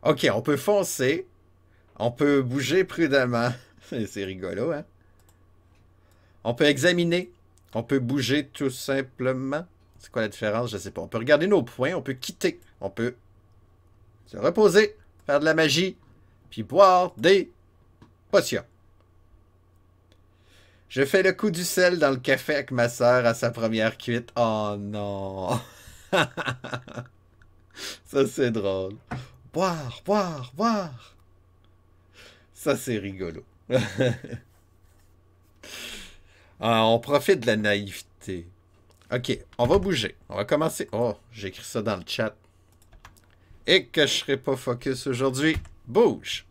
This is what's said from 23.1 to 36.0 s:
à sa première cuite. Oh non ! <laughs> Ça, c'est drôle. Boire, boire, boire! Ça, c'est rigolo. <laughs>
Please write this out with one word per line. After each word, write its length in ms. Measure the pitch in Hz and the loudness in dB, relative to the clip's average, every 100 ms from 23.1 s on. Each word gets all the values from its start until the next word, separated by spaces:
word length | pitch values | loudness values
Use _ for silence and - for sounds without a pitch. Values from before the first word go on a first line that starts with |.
| 127 120 | 6 4
à 80 | |
sa 160 | 117 120 | 2 -2
première 460 | 117 113 113 110 110 | -2 -2 0 0 -2
cuite. 340 | - 120 120 - | -4 -4 -4 0
Oh 400 | 117 110 107 104 | 0 0 -2 -4
non ! 840 | 101 104 101 98 95 95 92 123 - - - - - | -8 -8 -6 -6 -8 -6 -4 -4 -6 -20 -20 -20 -4
<laughs> 0 | 190 156 - 131 127 127 127 - 120 123 _ _ _ - _ _ - - - - | -2 -2 -4 -8 -8 -10 -12 -12 -16 -16 _ _ _ -20 _ _ -16 -14 -16 -6
Ça, 220 | 135 127 | 0 0
c'est 240 | - 127 | 0 -2
drôle. 440 | 113 98 95 92 107 _ 131 - - - | 0 -2 -2 -4 -10 _ -14 -14 -20 -10
Boire, 480 | 151 190 165 131 - | -2 -2 -2 -8 -12
boire, 480 | - 208 185 151 127 139 | -2 0 0 -6 -12 -2
boire! 600 | 220 220 175 123 - _ _ _ _ _ _ _ _ _ _ - - - _ | 0 0 -4 -10 -20 _ _ _ _ _ _ _ _ _ _ -20 -20 -20 _
Ça, 220 | - - 208 | -8 -2 -2
c'est 220 | - 110 | 0 -4
rigolo. 460 | 98 95 90 80 - _ _ | -4 -6 -8 -8 -16 _ _
<laughs> 100 | 123 104 95 131 117 - 123 - _ _ _ _ _ _ _ _ _ _ _ - - - - | 0 0 0 0 0 -8 -16 -16 _ _ _ _ _ _ _ _ _ _ _ -18 -14 -14 -14